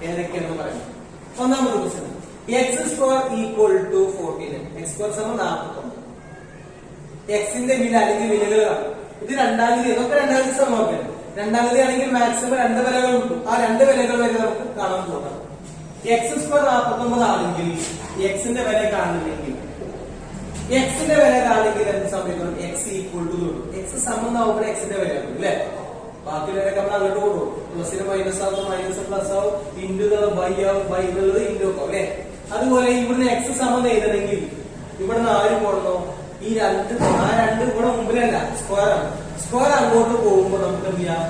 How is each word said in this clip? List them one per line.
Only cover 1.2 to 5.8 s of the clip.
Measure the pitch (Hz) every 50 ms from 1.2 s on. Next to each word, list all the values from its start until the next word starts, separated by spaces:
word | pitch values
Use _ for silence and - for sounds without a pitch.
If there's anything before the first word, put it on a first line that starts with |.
| - - - - 247
ഒന്നാമത്തെ | 254 269 269 254 233 226 196
ക്വസ്റ്റ്യൻ, | - - - 180 - - - - - - - - - - 233 254
എക്സ് | 254 254 240 247 - -
സ്ക്വയർ | - 277 269 262 269 269 262 247 226 220
equal | 226 220 - 214 214 202 190 190 190 190 190
to | 190 190 190 -
ഫോർട്ടി | 180 170 165 156 - - 147 143
നയൻ. | 139 143 - - 165
എക്സ് | 165 165 -
സ്ക്വയർ | - 208 214 208 214
സമം | 214 226 240 220 190
നാപ്പത്തൊമ്പത്. | 170 165 - - 160 - -